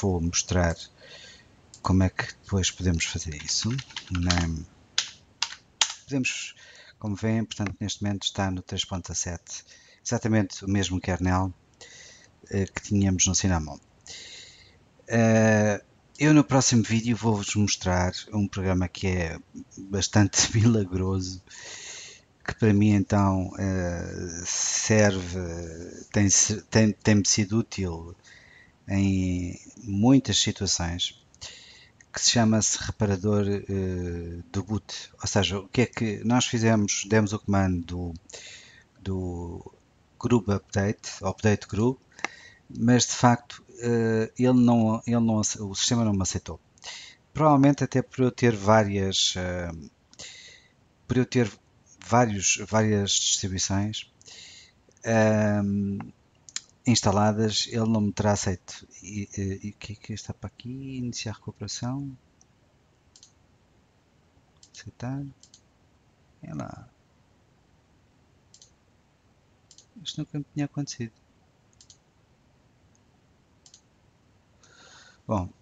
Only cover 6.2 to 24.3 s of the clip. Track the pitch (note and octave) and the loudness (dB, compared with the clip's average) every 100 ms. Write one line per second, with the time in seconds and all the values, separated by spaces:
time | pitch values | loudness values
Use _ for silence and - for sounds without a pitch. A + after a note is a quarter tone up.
6.2 | B2+ - - - - - - - A2 G2 | -4 -6 -12 -16 -20 -20 -20 -12 -8 -4
7.2 | A2+ A2+ G#2+ - G#2 G2 G2+ - G2+ G2+ | 0 0 -2 -4 -6 -4 -8 -4 -4 -4
8.2 | - - G2 F#2 - F#2+ - F#2 - - | -6 -4 -4 -4 -6 -8 -6 -6 -8 -8
9.2 | - F2 - - - - _ _ - A#2 | -6 -8 -12 -18 -18 -20 _ _ -4 -2
10.2 | A2+ A2 G2 - G2 G2+ F2+ F2+ - F2+ | 2 2 0 -4 -2 0 0 -2 -2 0
11.2 | F2+ F#2 F#2+ - _ - - - - - | 2 2 0 -6 _ -20 -20 -20 -20 -20
12.2 | - _ - G2+ F#2 - - G2+ G2 F2+ | -20 _ -6 -4 -2 -4 -2 0 2 2
13.2 | - F2+ G2+ E2+ D2+ C#2+ _ _ - - | 2 2 2 0 -2 -12 _ _ -20 -18
14.2 | - - - - - _ _ _ - A2+ | -18 -20 -20 -20 -20 _ _ _ -2 2
15.2 | A2+ A2 A2 G#2+ G#2+ G2+ - _ _ - | 6 6 6 4 4 0 -6 _ _ 0
16.2 | D3 D3+ C#3 C3+ - A#2+ G#2 A2+ A2+ A2 | 6 6 6 4 4 4 4 0 0 0
17.2 | A2 G#2 G2+ G#2+ G2+ - - F2+ F#2 - | 0 0 0 0 0 0 0 2 0 -2
18.2 | - G#2+ G2 G#2 F#2+ F#2 F#2 - G2 F2+ | -6 -4 -2 -2 0 0 -2 -4 -2 -2
19.2 | E2 F2 - - - - F#2+ G2 - G#2+ | -2 -6 -14 -20 -20 -18 -8 -4 0 2
20.2 | G2 - - A2+ A2 A2+ F#2+ F#2 F#2 F#2+ | 2 2 0 4 4 4 0 -2 -2 -2
21.2 | F#2 F#2 - - - - - - - - | -4 -10 -16 -20 -18 -16 -16 -18 -18 -20
22.2 | _ _ - - A2 G2+ G#2+ G2+ F#2+ G#2 | _ _ -10 0 4 4 6 4 2 2
23.2 | G2 F#2+ F#2 - G2 F#2 F2 F2 F2 F2+ | 2 2 -2 -4 -4 -2 -2 -4 -8 -8
24.2 | F2+ | -10